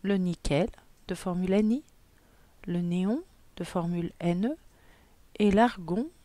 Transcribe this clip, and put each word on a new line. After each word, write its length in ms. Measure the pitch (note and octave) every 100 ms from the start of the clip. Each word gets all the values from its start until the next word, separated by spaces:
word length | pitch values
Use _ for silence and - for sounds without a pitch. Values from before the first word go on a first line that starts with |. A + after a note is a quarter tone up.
le 120 | F#3+
nickel, 540 | G3+ F3+ E3+ - D3 G#3+ - - - -
de 60 |
formule 360 | F3+ F#3+ F3+ F#3
N 180 | G3 G#3+
I, 100 | B3+ - _ _ _ _ _ - _
le 140 | - F3
néon, 420 | F3 F3 F#3+ C4+ F#4+ - - -
de 80 |
formule 480 | E3+ F#3 E3+ F3 E3+ -
N 260 | E3+ F3 A3+
E, 100 | D#4+ - _ - - _ _ - -
et 120 | G#3
l'argon 560 | G3 A#3+ G3 D#3+ F3+ D#4 -